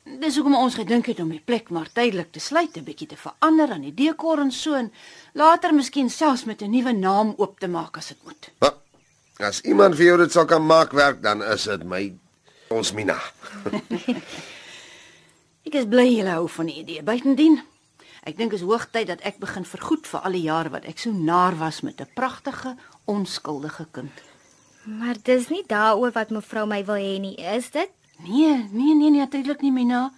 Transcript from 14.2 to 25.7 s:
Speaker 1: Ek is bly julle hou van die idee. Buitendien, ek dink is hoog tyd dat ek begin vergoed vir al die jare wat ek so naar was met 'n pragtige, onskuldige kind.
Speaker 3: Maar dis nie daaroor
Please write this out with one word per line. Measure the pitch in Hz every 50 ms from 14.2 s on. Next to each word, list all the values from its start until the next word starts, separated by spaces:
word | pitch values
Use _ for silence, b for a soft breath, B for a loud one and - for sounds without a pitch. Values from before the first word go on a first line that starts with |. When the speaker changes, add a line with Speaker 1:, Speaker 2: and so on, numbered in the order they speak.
| - B B B B B B B B B B B B B B B B B B B B B B B B B B _ _
Speaker 1:
Ek | 311 302
is | 285 247
bly | 202 220 254 247 254 240
julle | 220 190 190
hou | 175 160 175 165
van | - - 165
die | 165 139 151
idee. | 165 - 165 151 143
Buitendien, | 170 226 247 247 269 269 269 311 320 311 240 - - _ _ _ _ _ b b b b b b
ek | - -
dink | - 226 226 202
is | 190
hoog | 175 185 226 233 - -
tyd | - 226 214
dat | 180 175 165
ek | - 202 196 -
begin | 202 - - 196 175
vergoed | - - - - - 320 311 -
vir | - - -
al | - 190 185
die | 180 160
jare | 156 156 165 160 160
wat | - - -
ek | - 160 -
so | - 233 208
naar | 185 156 160 170 175 180 185 180
was | 156 160 160 156 -
met | - - - -
'n | 135 - -
pragtige, | - 262 254 247 - - 277 262 - - 262 247 254 b b b b b
onskuldige | - 208 202 190 185 - - - - 151 135 143 156 - - 160 - _
kind. | - 139 143 - b b b b b b b b b b b b _ _
Speaker 3:
Maar | 214 214 214 233 240 240 214 -
dis | 247 254 254 240 -
nie | 311 381 381
daaroor | -